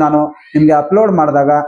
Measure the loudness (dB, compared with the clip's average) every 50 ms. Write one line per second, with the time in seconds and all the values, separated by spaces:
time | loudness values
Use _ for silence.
0 | 0 0 0 -2 -2 -4 -6 -14 -20 -8 -2 0 2 2 2 0 0 0 0 0
1 | 0 0 0 0 -2 0 0 0 0 0 0 0 -2